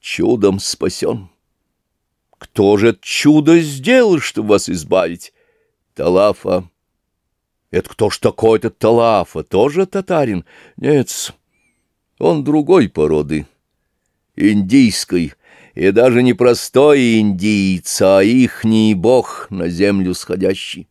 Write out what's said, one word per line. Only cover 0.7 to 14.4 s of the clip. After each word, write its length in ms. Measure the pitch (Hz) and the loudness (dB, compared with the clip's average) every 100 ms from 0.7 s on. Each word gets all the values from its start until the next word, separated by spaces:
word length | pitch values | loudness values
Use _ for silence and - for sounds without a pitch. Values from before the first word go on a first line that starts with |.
| - 92 - 80 117 92 _ _ _ _ _ _ _ _ _ _ _ | -8 -8 -6 -8 -8 -12 _ _ _ _ _ _ _ _ _ _ _
Кто 400 | - - 98 104 | -14 0 2 4
же 120 | 113 | 2
это 100 | 107 | 0
чудо 600 | - - 147 151 147 170 | -6 -2 2 2 4 2
сделал, 580 | 156 139 135 254 233 170 | 2 -8 0 2 2 0
чтобы 320 | - - 107 | -4 -8 0
вас 180 | 104 - | 0 0
избавить? 640 | 87 76 90 85 87 - _ _ _ _ _ _ | -8 -2 -2 -2 -6 -16 _ _ _ _ _ _
Талафа. 760 | - 82 90 104 95 98 92 87 _ _ _ _ _ _ _ _ _ _ | -6 0 2 2 0 -4 -4 -6 _ _ _ _ _ _ _ _ _ _
Это 200 | 90 - | -8 -8
кто 200 | - 107 | -4 -4
ж 80 | - | -2
такой 400 | 113 - 113 110 | -4 0 0 0
этот 200 | 113 - | -2 -4
Талафа? 640 | 110 117 117 107 85 82 | 0 2 2 0 -2 -10
Тоже 440 | 76 113 127 151 190 | -6 0 0 0 -4
татарин? 580 | 196 190 170 135 95 - _ _ - | -6 -4 -4 -2 -4 -8 _ _ -8
Нет-с. 560 | - 147 120 - - - _ _ _ _ _ _ _ _ | -2 0 -2 -8 -14 -16 _ _ _ _ _ _ _ _
Он 260 | 160 165 | -2 -2
другой 440 | 135 151 147 185 117 | -2 -2 2 2 2
породы, 580 | - 78 78 73 78 69 _ _ _ _ _ _ _ _ | 0 -2 0 -2 -6 -8 _ _ _ _ _ _ _ _
индийской, 1000 | - | -2